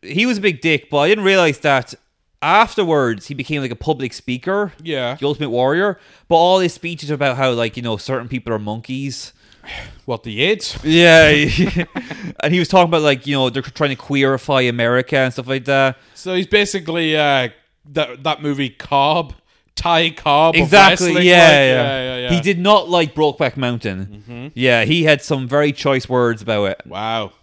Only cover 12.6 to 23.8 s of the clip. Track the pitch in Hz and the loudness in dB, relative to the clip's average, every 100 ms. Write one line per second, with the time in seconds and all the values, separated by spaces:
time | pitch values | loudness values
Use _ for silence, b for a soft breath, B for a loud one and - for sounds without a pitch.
12.6 | 165 196 170 165 151 139 143 143 131 123 | 2 4 4 2 0 0 -2 -2 0 -2
13.6 | 123 - 147 131 - 143 135 135 - 135 | -10 -4 -4 -4 -6 -2 0 0 0 0
14.6 | 123 120 117 123 127 139 131 120 123 135 | 0 0 0 0 0 0 0 -4 -6 -6
15.6 | 127 139 135 127 b - 185 185 190 208 | -2 0 0 -2 b -18 -6 -6 0 0
16.6 | 202 202 156 165 160 156 147 139 123 - | 0 -4 -6 -4 -2 0 2 0 -2 -8
17.6 | _ _ - 147 139 123 147 143 147 139 | _ _ -10 -6 -6 -6 -6 -4 -4 -4
18.6 | 135 - - 139 143 160 147 - _ _ | -6 -8 -4 0 2 0 -4 -12 _ _
19.6 | _ - 175 170 165 160 151 147 160 165 | _ -8 -2 0 0 -2 0 2 4 2
20.6 | 165 196 196 175 180 165 180 175 165 147 | 4 6 6 6 0 2 6 8 8 6
21.6 | 135 127 139 135 127 127 123 175 160 180 | 4 2 0 -4 -6 -6 -4 -2 -2 -2
22.6 | 185 208 170 175 160 151 151 143 143 139 | 2 2 2 0 0 0 -2 0 -4 -2
23.6 | 127 117 | -4 -4